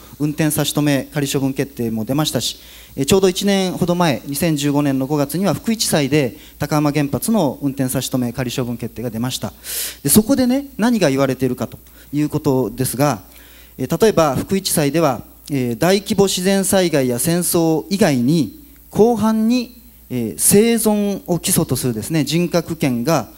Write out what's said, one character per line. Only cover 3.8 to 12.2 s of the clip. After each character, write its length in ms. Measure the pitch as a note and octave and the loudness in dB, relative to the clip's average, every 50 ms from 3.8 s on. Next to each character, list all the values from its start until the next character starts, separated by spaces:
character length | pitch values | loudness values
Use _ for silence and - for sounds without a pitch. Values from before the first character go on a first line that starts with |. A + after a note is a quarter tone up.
| - | 0
ど 100 | E3 F3 | 0 2
前、 260 | F3 F3+ D#3+ B2 - - | 2 2 2 0 -2 -4
二 100 | - C#3+ | -8 -4
千 200 | - F3+ E3 D#3 | -2 0 0 0
十 160 | C#3 C#3+ D3 | 0 0 0
五 100 | C#3+ C#3+ | 2 2
年 160 | D3 C#3+ C3+ | 2 2 0
の 100 | C3 C3+ | 0 -2
五 100 | C3 D#3 | 0 0
月 200 | D3 C#3 C#3 - | 0 0 -2 -2
に 80 | F3 G3+ | -2 0
は 80 | F#3 C#3 | 0 0
福 200 | - - A3+ A3+ | 0 -2 -4 -2
井 40 | |
地 100 | A3 - | -2 -2
裁 200 | - - D#3+ C#3+ | 0 0 0 0
で 300 | B2+ D3 D3+ C#3 A2+ - - - - - | 2 2 2 0 0 -4 -8 -20 -18 -10
高 180 | - D3 C#3+ D#3 | -8 -4 0 0
浜 160 | D3+ D3+ D3 | 2 2 2
原 160 | C#3+ D#3 C#3+ | 0 0 -2
発 240 | C#3 - A#2+ - - | 0 -2 -4 -2 0
の 280 | A#3 G#3+ E3 C3 A2 - | 0 2 2 0 -2 -2
運 100 | C#3+ C#3+ | -4 -4
転 180 | C3 - C3 B2 | -2 -2 -4 -2
差 120 | - C3+ | -2 -4
し 80 | B2+ - | -4 -2
止 80 | - | -2
め 140 | B2+ B2 A#2 | -2 -2 -2
仮 180 | A2+ - C3 B2 | -4 -4 -6 -4
処 140 | - C#3 B2 | -4 -4 -4
分 140 | A#2+ A#2+ | -4 -6
決 180 | A2+ A#2 G#2+ - | -8 -8 -10 -10
定 60 | - | -8
が 80 | A#2 B2 | -10 -8
出 100 | G#2 A2 | -6 -6
ま 100 | A#2+ C3 | -6 -6
し 100 | B2+ - | -6 -6
た。 120 | - G#2 - - - - - - - - - - - | -8 -10 -12 -12 -14 -12 -10 -8 -8 -10 -10 -6 -2
で、 60 | C#3+ | 2
そ 140 | - G#3+ G#3+ | 4 4 4
こ 140 | G#3+ C#4 | 4 2
で 100 | C4 B3+ | 2 2
ね、 200 | A#3+ B3 C#4 C#4+ C#4 - | 2 0 -2 -2 -6 -4
何 220 | - G3+ B3 A#3+ G#3+ | 0 0 2 2 2
が 100 | F3+ C#3+ | 2 2
言 100 | C3+ C3+ | 2 2
わ 80 | C#3 | 0
れ 80 | C3 B2+ | 0 0
て 100 | - C3 | 0 -2
い 40 | B2+ | -2
る 80 | A#2+ | -2
か 100 | - A2+ | -4 -6
と 100 | - - - - - - - - - - | -8 -10 -16 -20 -20 -20 -20 -14 -6 -4
い 80 | D3 | -2